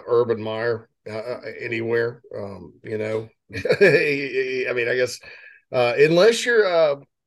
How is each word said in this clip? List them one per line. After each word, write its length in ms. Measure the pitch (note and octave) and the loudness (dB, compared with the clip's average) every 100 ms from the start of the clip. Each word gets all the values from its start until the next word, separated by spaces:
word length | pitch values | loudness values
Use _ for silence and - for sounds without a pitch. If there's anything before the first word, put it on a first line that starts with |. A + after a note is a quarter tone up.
| - | 0
Urban 360 | A#2+ A#2 A2 | 2 2 -2
Meyer, 480 | A2 A2 A#2 A2 - _ G#2+ | -4 -4 -4 -4 -8 _ -12
uh, 40 | |
uh, 280 | A2 A#2 A#2+ A2 - | -10 -10 -10 -12 -12
anywhere, 640 | A#2+ A2+ A2+ A#2 A#2 A#2+ - A2 | -8 -6 -2 -2 -2 -6 -14 -14
um, 380 | G2+ G2 - - | -12 -14 -20 -20
you 140 | A2 A2 | -10 -8
know. 320 | A2 A2 A2+ _ | -4 -6 -8 _
<laughs> 140 | _ - | _ -6
I 1160 | - - F#3+ D#3 D#3 C#3 C#3 B2+ C3 C3 B2 | -2 4 4 4 2 -2 -4 -4 -4 -4 -4
mean, 140 | B2+ A#2+ | -4 -2
I 60 | B2+ | 0
guess, 240 | B2 - - - - - _ | -2 -4 -16 -20 -20 -20 _
uh, 220 | B2+ A#2+ A#2+ | 0 0 4
unless 480 | D3+ E3+ G#3+ A3+ B3 | 4 6 4 4 2
you're, 200 | A#3 G3 | 2 4
uh, 300 | E3+ D#3 C#3 C#3 _ | 4 2 2 -8 _